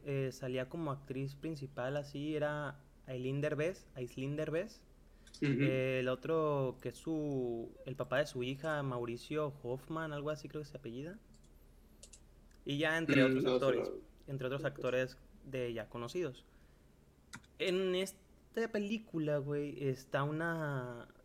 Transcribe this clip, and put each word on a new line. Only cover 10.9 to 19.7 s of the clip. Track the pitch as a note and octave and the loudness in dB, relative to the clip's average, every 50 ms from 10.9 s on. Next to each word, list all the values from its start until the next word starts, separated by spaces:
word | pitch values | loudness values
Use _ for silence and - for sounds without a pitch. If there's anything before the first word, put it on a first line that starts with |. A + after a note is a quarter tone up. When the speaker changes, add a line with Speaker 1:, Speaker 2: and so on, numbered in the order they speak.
| A#2 B2+ C#3+ E3 F#3+ A3+ - - - - - - - - - - - - - - - - - - - - - - - - - - - - - | -8 -8 -8 -8 -10 -12 -16 -20 -20 -20 -20 -20 -20 -20 -20 -20 -20 -20 -20 -20 -20 -20 -20 -20 -20 -20 -20 -20 -20 -20 -20 -20 -20 -12 -6
Speaker 1:
Y | - C#3+ C#3+ | -4 0 2
ya | D#3 D#3 D#3+ E3 | 2 2 4 2
entre | E3 C#3+ C3+ C3+ C3 | 4 4 6 8 8
Speaker 2:
Mm, | |
Speaker 1:
otros | C3 C3 C3 - | 8 6 6 4
Speaker 2:
no | B2+ | 4
sé, | B2+ | 4
Speaker 1:
actores, | B2 C#3 C3+ B2 A2+ A2 F2+ | 6 6 6 4 4 2 -2
Speaker 2:
no. | - - - - - - - | -4 -8 -12 -16 -20 -18 -10
Speaker 1:
entre | - C#3 C3+ B2+ B2+ | -8 -6 -4 -2 -2
otros | C3 C#3 C3+ | -2 -2 -2
Speaker 2:
Ok. | |
Speaker 1:
actores | C#3 C#3 - - B2+ B2 B2+ C3 B2 - - - - - - - | -2 -2 0 0 2 2 2 2 0 -2 -10 -20 -20 -20 -18 -12
de | C#3 C3 C3 B2 A#2+ A#2 | -6 -4 -2 -2 -2 -2
ya | A2+ G#2+ - | -4 -6 -6
conocidos. | - A#2+ A#2+ A#2+ - F3+ F3 C3+ B2+ - - - - - - - - - - - - - - - - - - - - - - - - - | -6 -6 -6 -4 -4 -2 -2 -4 -4 -8 -16 -20 -20 -20 -20 -20 -20 -20 -20 -20 -20 -20 -20 -20 -20 -20 -20 -18 -18 -18 -18 -18 -6 -2
En | D#3 F#3+ F3+ F#3 F#3+ F#3 F3+ | 0 2 2 4 2 2 2
esta | F3+ F#3+ F#3+ - - - - - - - - - A#3 A3+ A3+ - | 2 0 -2 -4 -10 -20 -20 -20 -20 -20 -8 -4 -2 -2 0 0
película, | G#3+ G#3 G3+ A3+ A3 A3 - - E3 D3+ D3+ D3 D3 | -2 0 0 -2 -4 -4 -4 -2 0 2 2 2 2
güey, | C#3 C#3+ D3 D3 D3 D3 | 2 0 0 -2 -2 -2